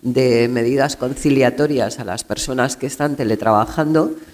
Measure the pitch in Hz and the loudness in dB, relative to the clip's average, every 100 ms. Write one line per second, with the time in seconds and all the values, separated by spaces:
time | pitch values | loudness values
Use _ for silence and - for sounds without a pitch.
0 | 127 123 127 117 120 123 117 135 143 - | -2 2 4 4 2 2 0 2 0 -2
1 | 127 139 147 135 123 123 143 139 107 - | -6 -2 2 4 4 2 0 0 -2 -4
2 | 101 90 - 104 - 127 127 - 135 - | -8 -8 -8 -8 -4 -2 -2 -2 -8 -4
3 | 147 139 117 107 107 104 113 - 151 156 | -4 -2 -2 0 2 2 0 -2 0 2
4 | - - - | 0 -4 -16